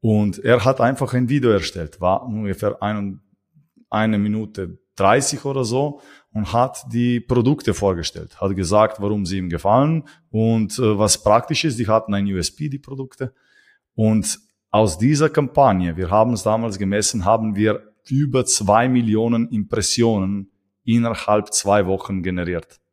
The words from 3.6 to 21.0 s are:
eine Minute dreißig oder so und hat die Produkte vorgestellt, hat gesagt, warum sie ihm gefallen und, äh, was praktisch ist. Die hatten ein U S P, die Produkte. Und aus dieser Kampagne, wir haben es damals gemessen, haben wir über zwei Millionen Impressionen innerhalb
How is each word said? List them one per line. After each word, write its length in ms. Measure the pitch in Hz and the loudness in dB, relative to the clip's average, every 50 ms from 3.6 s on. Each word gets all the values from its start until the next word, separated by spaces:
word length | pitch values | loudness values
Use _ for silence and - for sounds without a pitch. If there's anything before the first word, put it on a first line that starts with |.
| _ _ _ _ _ _ | _ _ _ _ _ _
eine 280 | - 107 110 110 107 104 | -2 0 0 2 2 0
Minute 600 | 101 104 104 110 110 107 107 - 95 85 87 - _ _ _ | 0 0 -2 -4 -4 -8 -8 -10 -10 -10 -10 -16 _ _ _
dreißig 480 | - 95 98 107 135 139 - - 135 - | 0 4 4 4 4 2 0 -6 -6 -6
oder 200 | 143 139 135 127 | -6 -4 -2 -2
so 360 | 110 117 131 143 147 143 - _ - - - _ _ _ | -2 0 -2 -2 -2 -4 -10 _ -20 -20 -20 _ _ _
und 200 | 107 107 95 87 | -6 -6 -2 0
hat 320 | 117 123 131 - - - 127 113 | 0 0 0 -2 -12 -16 -6 -4
die 280 | 117 120 123 123 120 | -2 0 0 0 -2
Produkte 540 | 113 _ 127 123 113 123 151 151 - - 98 | -2 _ 0 2 2 2 0 0 0 -2 -2
vorgestellt, 680 | - - 98 92 85 82 - - 82 78 80 _ - | 0 0 0 0 0 -4 -8 -8 -10 -16 -16 _ -6
hat 140 | - 98 98 | -4 -4 -2
gesagt, 460 | 92 95 80 98 104 107 107 - - | -2 -2 2 4 4 4 4 2 -4
warum 260 | 101 104 104 104 98 | -4 -2 -2 -2 -2
sie 120 | 82 95 98 | -4 -4 -4
ihm 100 | 92 90 | -4 -4
gefallen 560 | 85 82 - 95 104 123 139 151 160 160 151 - - _ _ _ | -6 -4 0 2 4 4 4 2 0 -2 -4 -8 -20 _ _ _
und, 480 | - 107 110 113 113 113 110 98 - - | -2 0 2 2 2 0 0 -4 -4 0
äh, 200 | 131 110 107 101 | 0 0 2 2
was 240 | 107 101 - - - | 2 0 0 0 2
praktisch 420 | 104 104 117 - - 156 - - | 4 4 4 4 0 -4 -2 -2
ist. 140 | 160 131 110 | -2 -2 -2
Die 100 | 120 104 | -2 2
hatten 260 | 107 - - - 101 | 2 0 2 0 -2
ein 120 | 101 98 | -2 -2
U 100 | 101 98 | -2 -2
S 180 | 92 85 - - | -2 -4 -4 -6
P, 140 | _ - 76 | _ -8 -8
die 100 | 135 139 | -8 -10
Produkte. 560 | 143 - 139 135 135 131 - _ 135 127 _ _ _ _ _ _ _ _ _ _ _ _ _ | -12 -14 -12 -12 -12 -14 -10 _ -10 -10 _ _ _ _ _ _ _ _ _ _ _ _ _
Und 440 | - 110 110 110 110 92 - - - _ _ _ _ _ _ | 0 0 2 2 2 -2 -4 -8 -10 _ _ _ _ _ _
aus 280 | - 104 110 104 82 80 | 2 2 2 2 0 0
dieser 320 | 104 135 151 143 151 156 | 0 0 2 2 0 0
Kampagne, 680 | 147 - 147 127 - - 139 127 101 92 92 85 82 | 2 0 -2 0 2 4 4 4 4 2 0 -2 -4
wir 140 | 82 92 87 | -4 -4 0
haben 240 | 95 107 110 120 120 | 4 4 4 4 2
es 80 | 104 - | -2 0
damals 360 | 110 107 113 117 117 98 95 | 0 0 0 -2 -4 -6 -4
gemessen, 460 | 101 95 101 104 104 - - 113 87 | -2 -2 0 0 0 -2 -2 -2 2
haben 320 | 95 110 113 110 110 104 | 2 2 2 2 -2 0
wir 360 | 98 104 107 104 - - _ _ _ _ - | 0 2 2 0 -2 -6 _ _ _ _ -4
über 360 | 135 135 147 139 120 131 123 | -2 -2 -2 0 0 -2 0
zwei 440 | - - - 110 98 104 110 120 127 | 0 -2 -2 2 4 4 4 4 4
Millionen 600 | 127 123 120 113 107 110 113 117 117 117 117 117 | 2 2 2 2 0 0 2 2 0 0 0 -2
Impressionen 1000 | - 107 98 - - 113 101 - - - 117 117 113 101 95 95 101 101 98 _ _ _ _ _ _ _ _ | -2 -4 -2 -2 -2 -2 -2 -2 0 2 2 2 2 0 -2 -2 -4 -6 -8 _ _ _ _ _ _ _ _
innerhalb 680 | - 113 117 | 0 0 2